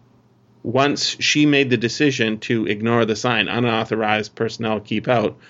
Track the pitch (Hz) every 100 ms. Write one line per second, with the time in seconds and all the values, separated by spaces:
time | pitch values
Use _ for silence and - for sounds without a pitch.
0 | _ _ _ _ _ _ 117 127 143 139
1 | - - - 151 147 143 131 120 113 -
2 | 151 127 110 107 - 117 - 104 113 117
3 | 110 107 123 110 98 117 120 113 110 110
4 | 107 107 104 - 113 - 113 107 - 110
5 | - 120 104 - -